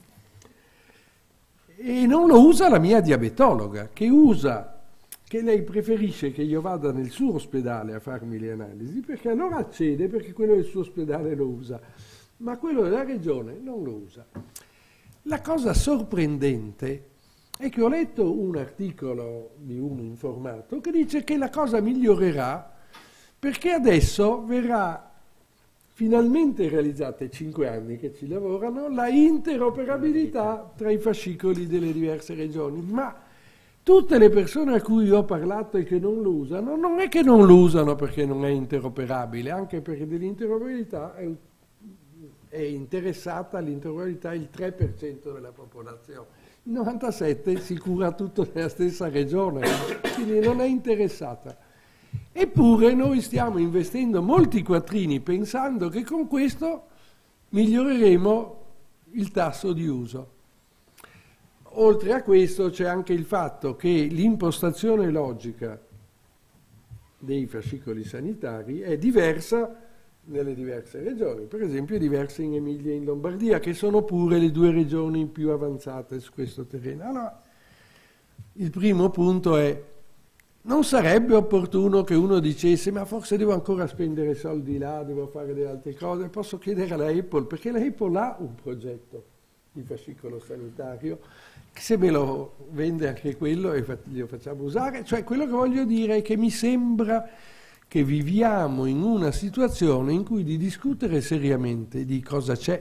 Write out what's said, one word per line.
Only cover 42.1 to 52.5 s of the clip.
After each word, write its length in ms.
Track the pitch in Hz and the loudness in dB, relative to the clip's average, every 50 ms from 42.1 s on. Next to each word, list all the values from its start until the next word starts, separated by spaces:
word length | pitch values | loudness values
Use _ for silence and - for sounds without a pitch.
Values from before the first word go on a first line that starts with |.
| 151 165 160 143 - _ _ - | -20 -20 -20 -20 -20 _ _ -14
è 120 | 151 156 | -10 -8
interessata 1000 | 151 147 143 139 135 127 185 185 180 190 170 - - 180 165 175 185 185 - 185 | -6 -6 -6 -8 -8 -8 -6 -6 -4 -6 -6 -8 -8 -10 -8 -8 -8 -8 -8 -8
all'interoperabilità 760 | 165 151 143 139 147 165 156 165 180 185 175 180 - 170 170 | -6 -6 -8 -8 -8 -10 -8 -8 -8 -8 -10 -10 -10 -10 -8
il 160 | 170 151 143 | -10 -10 -12
tre 220 | - - 185 185 | -10 -8 -8 -8
per 220 | 185 185 - - - | -4 -4 -4 -4 -4
cento 360 | - 151 147 135 131 - 147 | -6 -12 -12 -12 -12 -14 -14
della 200 | 139 131 127 123 | -14 -14 -16 -18
popolazione. 880 | 120 127 131 113 113 120 113 117 117 117 _ - 139 127 117 - _ _ - - _ _ - | -20 -20 -20 -20 -20 -20 -18 -18 -18 -20 _ -20 -20 -20 -20 -20 _ _ -20 -20 _ _ -10
Il 60 | 240 226 | -6 -4
novantasette 840 | 254 226 226 247 226 262 233 - - 180 156 143 143 - 190 180 180 | -4 -4 -4 -4 -4 -4 -6 -4 -2 -2 -2 -2 -2 -2 -2 -2 -2
si 160 | - - 180 | -4 -6 -8
cura 360 | 160 - 185 180 180 190 170 | -6 -4 -2 -2 0 0 0
tutto 360 | 170 - 202 185 - - 170 - | -2 -4 -6 -6 -2 -4 -4 -2
nella 160 | - 165 165 151 | -4 -4 -6 -4
stessa 400 | - - 180 175 170 - 185 160 | -2 -2 -2 -2 -2 -4 -6 -2
regione, 540 | 139 143 143 139 160 185 196 185 147 135 123 - - 139 143 - - - - - - | -2 -2 0 0 0 0 0 0 -2 -2 0 0 0 -2 -4 -6 -6 -6 -6 -6 -4
quindi 240 | 262 233 214 214 214 | -4 -2 0 2 2
non 220 | 214 233 247 247 | 2 2 2 2
è 40 | 254 | 0
interessata. 920 | 262 262 247 - 240 220 208 208 180 - - 160 127 117 - - 131 123 - _ _ _ _ _ _ _ _ _ - - - - - | 0 0 0 0 0 0 0 0 -2 -2 -6 -12 -12 -12 -14 -16 -18 -20 -20 _ _ _ _ _ _ _ _ _ -12 -12 -12 -12 -8
Eppure 640 | - 349 381 - | -4 -2 -2 2